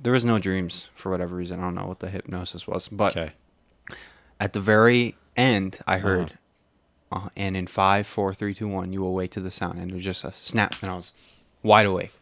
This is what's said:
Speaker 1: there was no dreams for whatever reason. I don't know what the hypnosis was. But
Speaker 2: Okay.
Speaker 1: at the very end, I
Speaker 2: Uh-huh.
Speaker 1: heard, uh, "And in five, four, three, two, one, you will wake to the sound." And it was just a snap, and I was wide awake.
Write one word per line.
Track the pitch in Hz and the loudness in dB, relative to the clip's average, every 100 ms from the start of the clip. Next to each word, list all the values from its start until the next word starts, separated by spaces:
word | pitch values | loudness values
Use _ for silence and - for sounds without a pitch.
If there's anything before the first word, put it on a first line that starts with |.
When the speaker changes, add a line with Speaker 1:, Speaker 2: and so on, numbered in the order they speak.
Speaker 1:
there | 120 | 0
was | 127 120 | 2 4
no | 110 | 2
dreams | 95 95 87 - - - | 2 -2 -2 -6 -14 -10
for | 95 | -4
whatever | 92 87 90 | -2 -4 -6
reason. | 87 90 | -6 -6
I | |
don't | 90 90 | -6 -4
know | 98 | -8
what | 92 | -8
the | 92 | -8
hypnosis | 95 - 90 90 87 - | -8 -8 -8 -8 -10 -6
was. | 92 - | -6 -6
But | 104 101 - | 0 0 0
Speaker 2:
Okay. | 78 - _ _ _ _ - - - - _ - | -6 -10 _ _ _ _ -20 -20 -20 -20 _ -4
Speaker 1:
at | 101 | -2
the | 104 | 0
very | 98 110 113 123 120 - _ - | 4 8 8 6 2 -4 _ 2
end, | 131 107 95 - - | 2 2 0 -6 -2
I | 95 | 0
Speaker 2:
Uh-huh. | 98 | 2
Speaker 1:
heard, | 92 85 - _ _ _ _ _ _ - | 0 0 -8 _ _ _ _ _ _ -10
uh, | - 98 - | -10 -8 -6
"And | 98 95 | -4 -4
in | 90 | -4
five, | - 95 101 101 | 2 4 4 2
four, | - 98 | -2 -2
three, | 95 104 | -2 -6
two, | 98 107 | -6 -6
one, | 95 92 | -4 -4
you | 95 | -4
will | 92 | -2
wake | 92 92 | -2 -4
to | - | -6
the | 92 | -8
sound." | - 87 85 | -6 -8 -6
And | 87 | -8
it | 90 | -8
was | 95 | -6
just | 92 | -6
a | - | -8
snap, | - - 113 101 - | -10 -4 0 0 -2
and | 98 | -8
I | 90 | -8
was | 85 - - - _ _ | -12 -20 -20 -20 _ _
wide | 107 104 101 | 6 8 6
awake. | 92 - - | 2 -4 -12